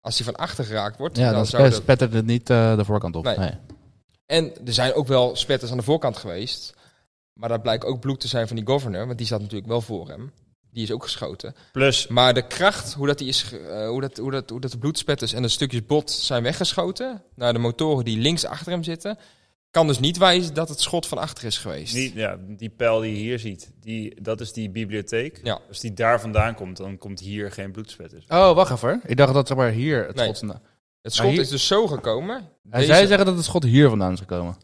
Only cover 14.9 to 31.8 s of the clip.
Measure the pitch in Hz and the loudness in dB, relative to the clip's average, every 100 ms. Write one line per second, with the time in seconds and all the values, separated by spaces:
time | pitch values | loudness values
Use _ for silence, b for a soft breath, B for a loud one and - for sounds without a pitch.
14.9 | 160 - 143 113 - 123 - 139 123 107 | -4 -4 -2 -2 -2 -2 0 -2 -2 2
15.9 | 147 147 - - 127 117 165 180 - 180 | 0 0 -4 -2 0 0 0 -2 -2 -4
16.9 | 190 254 233 _ - 120 117 117 117 156 | -4 -8 -10 _ -2 0 2 0 0 0
17.9 | 143 117 110 127 170 - 156 170 175 165 | 2 0 0 2 0 -2 -6 -6 -6 -4
18.9 | 165 202 214 b b b b _ - 156 | -8 -8 -10 b b b b _ 2 4
19.9 | 131 135 175 185 180 175 147 160 151 - | 4 0 4 6 6 2 -4 -6 -4 -2
20.9 | 175 - 151 - - 117 - 110 71 98 | -2 -4 -6 -6 -8 -8 -6 -8 -10 -6
21.9 | 117 131 107 107 92 92 104 113 _ 117 | -4 -6 -4 -6 -6 -14 -12 -14 _ 2
22.9 | 113 110 107 107 123 110 92 - - 110 | 2 0 -6 -6 -6 -8 -12 -16 -20 -12
23.9 | 113 107 - 101 110 117 - 110 98 107 | -10 -10 -10 -6 -6 -6 -8 -8 -6 -6
24.9 | 104 98 113 135 - 123 104 - 101 113 | -6 -4 -4 -4 -8 -6 -6 -8 -12 -12
25.9 | 95 113 120 110 107 110 113 92 92 95 | 0 2 2 2 0 0 -2 -12 -12 -12
26.9 | 95 101 98 95 104 101 95 95 95 110 | -12 -14 -14 -10 -8 -8 -10 -12 -12 -16
27.9 | - 82 80 - 165 190 165 185 123 120 | -16 -20 -20 -2 6 8 8 4 2 -2
28.9 | 233 - 127 139 135 135 135 123 110 139 | -2 -2 4 6 6 2 2 2 2 0
29.9 | 139 90 131 113 107 104 90 _ _ _ | -2 -2 -2 -2 -2 -8 -10 _ _ _
30.9 | _ 110 - 120 156 139 139 - 202 | _ -6 0 2 2 0 -2 2 2